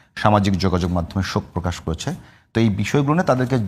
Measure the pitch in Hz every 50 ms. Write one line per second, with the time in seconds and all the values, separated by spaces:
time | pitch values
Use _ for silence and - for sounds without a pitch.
0 | _ _ - - - 107 107 104 98 104 98 87 95 95 90 90 90 87 90 87
1 | 82 - - 98 95 - - 98 - - - 87 85 87 85 - - 85 80 -
2 | - - - - - - - _ _ _ - 113 113 110 95 104 104 - - 147
3 | 147 139 151 175 185 175 127 127 127 123 135 123 107